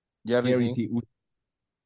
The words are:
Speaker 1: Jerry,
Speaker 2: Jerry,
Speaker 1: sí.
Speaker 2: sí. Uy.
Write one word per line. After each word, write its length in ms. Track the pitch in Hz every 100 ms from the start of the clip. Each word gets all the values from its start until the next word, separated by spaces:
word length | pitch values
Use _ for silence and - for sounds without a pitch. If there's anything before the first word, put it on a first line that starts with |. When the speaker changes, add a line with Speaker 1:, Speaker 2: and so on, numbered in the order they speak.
| _ _
Speaker 1:
Jerry, 280 | 110 120 123
Speaker 2:
Jerry, 160 | 127 120
Speaker 1:
sí. 0 |
Speaker 2:
sí. 180 | 127 -
Uy. 120 | 117 - _ _ _ _ _ _ _